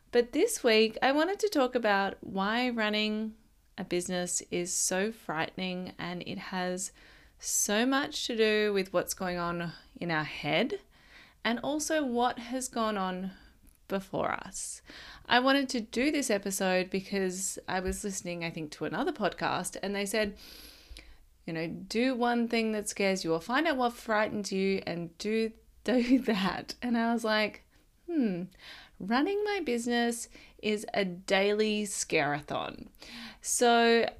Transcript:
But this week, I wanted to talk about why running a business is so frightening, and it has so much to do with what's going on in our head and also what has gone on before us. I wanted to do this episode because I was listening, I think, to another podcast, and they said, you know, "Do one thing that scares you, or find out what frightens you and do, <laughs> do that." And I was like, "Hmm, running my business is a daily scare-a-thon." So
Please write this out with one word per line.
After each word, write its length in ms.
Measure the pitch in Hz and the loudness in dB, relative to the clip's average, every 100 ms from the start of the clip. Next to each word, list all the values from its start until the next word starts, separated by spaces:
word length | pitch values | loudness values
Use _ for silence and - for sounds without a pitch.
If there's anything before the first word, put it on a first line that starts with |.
| _ | _
But 180 | 240 240 | 2 2
this 320 | 277 453 - | 2 2 2
week, 340 | 254 220 220 - | 4 6 4 4
I 100 | 262 | 2
wanted 280 | 285 330 403 | 4 2 2
to 100 | 415 | 0
talk 260 | 302 254 254 | 2 2 2
about 400 | 226 196 196 - | 2 2 2 -4
why 480 | - 190 196 226 247 | -6 -2 0 0 0
running 640 | 233 214 214 214 214 220 220 _ _ _ - | 0 0 2 0 0 -4 -8 _ _ _ -12
a 60 | |
business 580 | 185 185 180 180 180 - - | -4 -2 -2 -2 -2 -4 -4
is 240 | 175 175 | -4 -2
so 380 | - - 185 208 | -2 0 0 -2
frightening, 800 | 226 - 156 160 - 185 180 180 - | -4 -6 -4 -4 -4 -4 -4 -8 -8
and 240 | 170 180 - | -8 -6 -8
it 120 | 196 | -10
has 560 | - 185 180 180 185 - - - - _ | -6 -4 -4 -4 -8 -12 -20 -20 -20 _
so 480 | - - - 208 247 | -4 0 2 2 4
much 420 | 269 285 - - | 2 0 -4 -2
to 100 | 226 | 2
do 340 | 220 214 208 | 4 4 2
with 220 | 202 190 | 2 0
what's 200 | 175 - | 0 0
going 240 | - 185 175 | -2 -4 -2
on 360 | 170 170 170 - - - | -2 -2 -4 -8 -16 -8
in 100 | 175 | -2
our 140 | 156 | -2
head 560 | 151 - 151 156 247 403 - - - - - _ | -2 -4 0 2 2 -2 -10 -20 -20 -20 -20 _
and 160 | - 233 | -4 -2
also 420 | 262 294 294 320 | -2 -2 0 0
what 380 | 277 233 240 - | 0 2 0 0
has 300 | 233 262 254 | -6 -6 -4
gone 280 | 240 220 208 | -2 -2 0
on 340 | 185 185 190 190 - - - - - | -2 -4 -8 -10 -20 -20 -20 -20 -6
before 420 | 196 190 - - | -6 -4 -2 -2
us. 500 | - - - - - - - - - - | -4 -6 -10 -10 -12 -16 -18 -18 -16 2
I 120 | 240 | 4
wanted 280 | 262 269 269 | 6 4 2
to 120 | 247 | -2
do 300 | 220 220 277 | -2 0 2
this 180 | 302 269 | 2 2
episode 600 | 202 196 196 190 185 185 | 0 0 0 2 2 2
because 680 | 190 190 202 190 185 190 - - | -2 -2 0 0 -2 -6 -6 -4
I 140 | 185 | -2
was 240 | 185 190 208 | -2 -4 -4
listening, 400 | 190 175 175 170 | -6 -6 -6 -6
I 60 | |
think, 200 | 165 156 | -6 -8
to 140 | - 151 | -6 -4
another 260 | 156 302 | -2 -2
podcast, 640 | 294 196 - 143 139 185 - | -2 -2 0 -2 -2 -4 -6
and 100 | 196 | -4
they 120 | 196 202 | -2 -2
said, 320 | 220 214 202 - - - - - - - - - _ - | 0 -2 -4 -16 -20 -20 -20 -20 -20 -20 -20 -20 _ -8
you 60 | |
know, 120 | 165 165 | -4 -4
"Do 480 | 170 190 214 254 | -6 -4 0 0
one 340 | 247 240 240 233 | 2 2 2 2
thing 240 | 233 220 | 0 0
that 140 | 214 208 | -2 -4
scares 360 | - 196 190 | 0 0 0
you, 100 | 170 | 0
or 80 | 160 | -2
find 260 | 165 254 330 | 0 0 2
out 80 | 269 | 2
what 180 | 240 | 0
frightens 580 | 240 - 214 214 214 196 | -2 -2 0 0 -2 -4
you 320 | 190 196 190 - | 0 0 0 -2
and 320 | 170 165 - | -6 -8 -6
do, 340 | 208 220 226 - - | -2 0 0 -4 -20
<laughs> 160 | - | -8
do 360 | - 247 240 254 | 0 2 4 4
that." 560 | - 208 190 - - - | 4 2 0 -2 -8 -8
And 120 | 247 233 | -2 0
I 160 | 226 | 2
was 120 | 233 | 2
like, 420 | 220 214 208 - - _ _ _ - | 2 2 2 -4 -18 _ _ _ -4
"Hmm, 360 | 330 233 175 175 - - - - - | 2 2 0 -6 -12 -20 -20 -20 -10
running 440 | 185 240 330 403 | -2 0 2 0
my 160 | 415 403 302 | 0 -2 0
business 640 | 240 233 240 233 233 - - - - | -2 0 2 2 -2 -8 -16 -20 -6
is 240 | 214 214 - | -2 -2 -2
a 100 | - | -2
daily 840 | 190 175 190 190 202 208 214 208 208 | -2 -4 2 4 4 4 2 0 -2
scare-a-thon." 1040 | - - 156 143 143 - - 76 - - - - 240 233 - | -4 0 2 2 0 -4 -6 -6 -8 -14 -18 -18 -16 -16 -12
So 680 | - - 240 233 233 233 - - | -4 4 6 8 8 6 4 -2